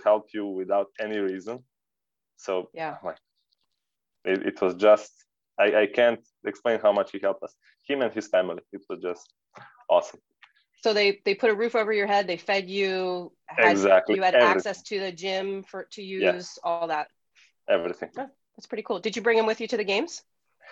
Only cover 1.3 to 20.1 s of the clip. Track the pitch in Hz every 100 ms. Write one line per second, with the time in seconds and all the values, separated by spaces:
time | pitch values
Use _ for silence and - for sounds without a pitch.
1.3 | 95 101 123 131 _ _ _ _ _ _
2.3 | _ - 92 90 160 156 - - - _
3.3 | _ _ _ _ _ _ _ _ _ -
4.3 | 95 - - 95 90 107 - - _ _
5.3 | _ _ - 104 107 107 - 120 113 _
6.3 | _ 107 - 120 107 104 101 95 101 98
7.3 | 95 - _ _ _ - 139 117 110 -
8.3 | 92 90 85 _ 101 - 87 87 87 _
9.3 | _ _ - - _ - 87 - - _
10.3 | _ - _ _ _ 226 208 202 202 208
11.3 | 196 240 202 233 233 214 214 202 202 185
12.3 | 170 - 196 185 196 190 185 185 180 175
13.3 | _ - - 113 101 98 92 - 98 -
14.3 | 123 - 190 202 185 - 202 190 170 190
15.3 | 190 196 196 190 190 - - 190 190 190
16.3 | 180 175 - 175 170 165 151 - _ _
17.3 | _ _ _ - 95 87 - - - 277
18.3 | _ _ - - 220 - 208 220 233 226
19.3 | 226 220 220 220 220 202 196 339